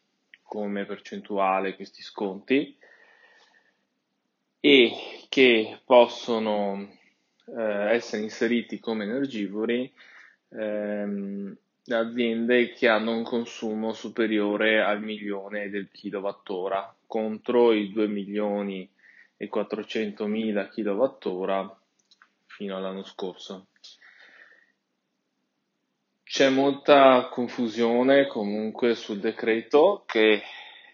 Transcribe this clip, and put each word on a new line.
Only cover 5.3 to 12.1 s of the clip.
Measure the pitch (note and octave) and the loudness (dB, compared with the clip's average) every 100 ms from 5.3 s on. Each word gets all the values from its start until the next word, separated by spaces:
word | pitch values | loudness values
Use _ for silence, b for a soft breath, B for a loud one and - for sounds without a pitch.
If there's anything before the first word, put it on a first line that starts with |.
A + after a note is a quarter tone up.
| C#3 B2+ A2+ G#2+ - | 4 6 6 0 -6
possono, | - B2 A#2 - - A2+ A2 G#2 G2+ G2 G2+ b b _ _ _ - A#2 | 6 6 6 2 -4 -2 -2 -2 -2 -6 -12 b b _ _ _ -14 -6
eh, | A2 G2+ G#2 | -4 -2 0
essere | A#2 - G#2+ | 0 0 -6
inseriti | G#2+ - A#2 A#2 A2 G#2 | -6 -4 0 0 -2 -8
come | - A2 | -6 -6
energivori, | G2+ B2+ C#3 A2 G2 G#2 A2+ A#2+ C3+ B B B B B _ | -4 -4 -4 -4 -6 -4 -2 -2 -6 B B B B B _
ehm, | A#2 G#2+ G#2 G#2 G#2 G#2 G2+ G2 G2+ G2 - _ _ - | -8 -6 -4 -4 -6 -6 -6 -8 -10 -12 -14 _ _ -4
aziende | A#2 A2+ | -4 -2